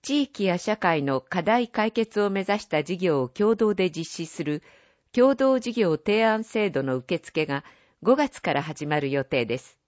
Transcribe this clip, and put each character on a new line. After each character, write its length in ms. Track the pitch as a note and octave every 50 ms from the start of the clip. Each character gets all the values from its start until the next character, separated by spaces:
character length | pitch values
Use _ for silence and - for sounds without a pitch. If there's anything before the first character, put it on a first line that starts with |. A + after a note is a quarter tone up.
| -
地 200 | - C4+ D4 C#4
域 180 | - _ - G3+
や 160 | F#3 F3 F3+
社 180 | - - G#3+
会 240 | - - F3+ E3 D#3
の 200 | C#3+ C#3 C3+ C3
課 200 | - _ - F#3
題 260 | E3 G3 A3 B3 A#3+
解 240 | A3+ - - G#3+ A3+
決 300 | A3 A3+ A3+ G#3+ - G#3
を 80 | G#3 G3+
目 120 | G3 G3
指 180 | F#3+ - G3+ G#3
し 60 | -
た 160 | _ - D3+ D3
事 140 | D#3+ F#3
業 260 | F3 F#3 F3 D3+ C#3 B2+
を 60 | B2+
共 260 | _ - G#3 G#3+ A3+
同 180 | G#3 A3+ G#3+ G#3
で 160 | F#3+ F#3+ F3+
実 160 | D3+ D#3+ E3
施 200 | - - - E3
す 160 | D#3 - - D#3
る 180 | D3 D3 D3+ _ - - _ _ _ _ _ _ _
共 220 | - B3 B3 C4+ C#4
同 260 | B3 C4+ C4+ C4 B3+
事 120 | A#3+ A#3+
業 260 | A#3 A#3+ G#3+ F3 D#3
提 260 | D3+ _ - G#3 A3 A3+
案 200 | A3 A3 A3 A3+
制 260 | - - A3 G#3+ G3
度 140 | D3+ C#3 C3+
の 140 | C3+ C3
受 200 | C3 B2+ - F3+
付 300 | E3 - - _ D#3+ D#3
が 160 | D#3 C#3 C#3 - - - _ _ _ _ _ -
五 120 | F#3+ B3+
月 280 | C#4 D4 - - - -
か 100 | F#3 C#3+
ら 80 | C#3
始 240 | C#3+ D#3 D3+ - D3+
ま 140 | D3 D3+ D3+
る 100 | C#3 C#3
予 140 | C#3 C#3 C3
定 240 | _ - C3 A#2+
で 100 | G#2+ A#2
す。 220 | C3 - - _ _ _